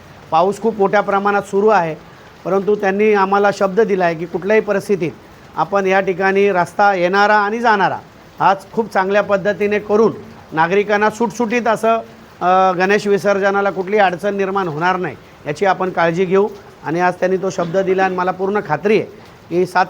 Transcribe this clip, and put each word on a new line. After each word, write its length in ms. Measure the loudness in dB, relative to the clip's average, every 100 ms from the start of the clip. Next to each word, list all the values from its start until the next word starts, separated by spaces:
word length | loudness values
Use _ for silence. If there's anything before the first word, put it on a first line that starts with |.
| -20 -20 -2
पाऊस 300 | 0 0 0
खूप 160 | -2 0
मोठ्या 240 | 0 0
प्रमाणात 400 | 0 0 0 -2
सुरू 260 | -2 0 2
आहे, 280 | 2 0 -6 -14 -20 -20 -12 -4
परंतु 300 | -2 0 0
त्यांनी 380 | 0 0 2
आम्हाला 360 | 2 2 2 2 0
शब्द 220 | 0 2
दिला 240 | 0 2 0
आहे 100 | -2
की 100 | -6
कुठल्याही 360 | -6 0 0
परिस्थितीत 500 | 2 -2 -2 -2 -4 -8 -20 -20 -10 -6
आपण 300 | -2 0 2
या 140 | 0
ठिकाणी 520 | 0 0 0 2 2
रस्ता 420 | 2 0 2 2
येणारा 420 | 2 2 2 2 2
आणि 240 | 0 0
जाणारा 380 | 2 2 2 -2 -10 -20 -16 -2
हाच 320 | 0 0 -4
खूप 220 | -6 -4
चांगल्या 300 | -2 0 0
पद्धतीने 560 | 0 0 -2 -2 -2 -2
करून 320 | 0 2 2 -2 -14 -20 -8
नागरिकांना 580 | -2 0 0 0 0 0
सुटसुटीत 580 | 0 -4 -2 -2 -2 0
असं, 300 | 0 0 -2 -4 -18 -20 -4
अ, 300 | 2 4 2
गणेश 360 | 2 2 2 2
विसर्जनाला 600 | 0 2 0 0 0 -2
कुठली 280 | -2 -2 2
अडचण 380 | 2 0 -4 -2
निर्माण 320 | -2 -2 -2
होणार 280 | -2 0 0
नाही 200 | -4 -10 -18 -14 -8
याची 180 | -2 0
आपण 240 | 0 -2
काळजी 360 | 0 0 0 0
घेऊ. 220 | 2 0 -4 -20 -14
आणि 160 | -6 0
आज 140 | 0
त्यांनी 240 | 0 -2 -2
तो 120 | -4
शब्द 280 | -4 -4 -2
दिला 260 | 0 0
आणि 120 | 0 0
मला 160 | 0
पूर्ण 280 | 0 -2 -2 -2
खात्री 340 | 0 2 0
आहे 80 | 0 -10 -20 -20 -6
की 160 | -2 0
सात 200 | 0 0